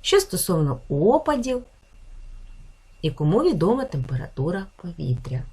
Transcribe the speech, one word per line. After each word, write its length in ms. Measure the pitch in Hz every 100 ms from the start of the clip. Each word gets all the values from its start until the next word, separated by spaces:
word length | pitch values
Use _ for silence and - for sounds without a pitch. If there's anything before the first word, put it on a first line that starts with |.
Що 200 | - 392
стосовно 600 | 392 180 - 170 147 123 -
опадів, 720 | 143 185 294 311 294 254 254 247 _ _ - - - - - - - - - - -
і 80 | 156
кому 320 | - 151 202
відома 420 | 349 208 170 247
температура 800 | 262 147 123 131 147 - 139 185 190 -
повітря. 640 | 175 165 147 120 123 127 123